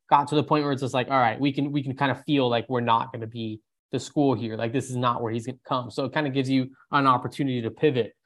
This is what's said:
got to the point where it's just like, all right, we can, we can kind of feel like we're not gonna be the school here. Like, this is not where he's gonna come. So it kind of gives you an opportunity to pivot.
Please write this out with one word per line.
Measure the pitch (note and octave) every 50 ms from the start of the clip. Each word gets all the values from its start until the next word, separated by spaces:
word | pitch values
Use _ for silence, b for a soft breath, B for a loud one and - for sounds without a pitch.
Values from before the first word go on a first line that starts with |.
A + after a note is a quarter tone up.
| _ -
got | D3 C#3+ C#3+ -
to | D3
the | D3
point | C3+ - D#3 D3+ C#3+
where | C#3+
it's | C#3 C3
just | C#3 A#2 C#3
like, | C3 A#2+ -
all | C#3 C3
right, | B2 A2+ A2 -
we | C3+ C#3+
can, | C3 C#3 C#3 D3
we | C#3+ D3
can | B2+ C3+ B2+
kind | - C#3+ C3+
of | B2 - -
feel | - D3 C#3 B2+ A#2+
like | A#2+ A#2 A2 -
we're | C3 A#2+
not | A#2+ A#2 A#2 A2+ - -
gonna | - A2+ A2+
be | A2 A#2 A#2+ A2+ A2 G#2+ G#2+ _ _ _ _ _ -
the | - B2
school | - - - D#3 C#3+ C3+
here. | B2 G#2 A#2 A2 A2
Like, | A2 A#2 A#2
this | B2 C#3 C3 C3
is | B2+
not | B2 B2+ B2 A#2+ A#2+
where | A#2+ A2
he's | A2+ A#2 A2
gonna | B2 A#2+ - -
come. | - C#3+ B2+ A#2+ A2+
So | - D3 C3+
it | B2 -
kind | D#3+ D3+
of | C#3
gives | C3 C#3 C3 C3
you | C3+ C3 B2+ C3 B B B B
an | D3 C#3+ C3+
opportunity | C3+ B2+ B2 - B2+ - - C#3+ C3+ B2+ B2
to | A2+ A2
pivot. | A#2 - E3 D3+ B2+ B2 G#2+ - _ _ _